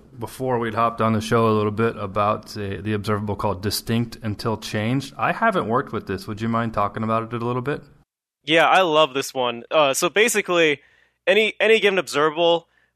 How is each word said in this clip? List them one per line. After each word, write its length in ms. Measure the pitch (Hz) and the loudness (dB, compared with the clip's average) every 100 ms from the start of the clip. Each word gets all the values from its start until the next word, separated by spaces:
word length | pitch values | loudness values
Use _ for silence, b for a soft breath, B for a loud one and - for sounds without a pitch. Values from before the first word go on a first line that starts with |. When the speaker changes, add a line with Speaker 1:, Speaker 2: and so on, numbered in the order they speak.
| - 123 | -20 -14
Speaker 1:
before 400 | 110 - 127 120 | -14 -8 -4 -2
we'd 160 | 117 | -2
hopped 260 | 107 117 113 | 0 0 2
on 140 | 110 | 0
the 60 | 110 | 0
show 260 | 110 117 113 | 2 2 4
a 40 | |
little 200 | 107 107 | 4 2
bit 240 | 104 117 113 | 0 -2 -2
about, 600 | 104 98 104 107 - 110 | -6 -2 0 0 -6 -10
uh, 240 | 101 98 | -8 -6
the 120 | 104 | -4
observable 420 | 107 101 107 107 | -4 -2 -2 -2
called 280 | 98 107 92 | -4 -2 -2
distinct 560 | 101 - - 117 117 - | -4 -4 -2 -2 -2 -6
until 340 | 113 101 120 107 | -8 -4 -4 -4
changed. 560 | - 107 107 131 139 - | -4 -4 -2 -2 -4 -4
I 140 | 117 | -4
haven't 360 | 175 226 190 107 | 0 0 0 0
worked 240 | 120 - | -2 -2
with 140 | 110 98 | -8 -6
this. 200 | 95 - | -8 -6
Would 140 | 101 | -6
you 80 | 113 | -2
mind 260 | 113 117 | -2 -2
talking 280 | 107 101 110 | -2 -2 -2
about 300 | 110 113 110 | -2 -2 -4
it 100 | 117 | -6
a 20 | |
little 180 | 117 123 | -4 -4
bit? 200 | 127 151 - _ _ _ _ _ | -4 -8 -10 _ _ _ _ _
Speaker 2:
Yeah, 220 | - 165 143 | 0 4 6
I 140 | 165 | 6
love 340 | 185 151 156 | 4 4 2
this 180 | 127 131 | 0 -6
one. 300 | 135 120 117 117 | -2 -2 -2 -2
Uh, 240 | 156 143 | 2 2
so 140 | 131 175 | 2 0
basically, 720 | 196 233 214 190 175 160 143 b b b b - | 2 2 0 0 2 2 0 b b b b 0
any, 260 | 196 214 - | 2 2 0
any 180 | 202 220 | 2 4
given 180 | 196 196 | 4 0
observable 680 | 135 135 156 151 170 170 - _ _ | -2 0 0 2 2 2 -2 _ _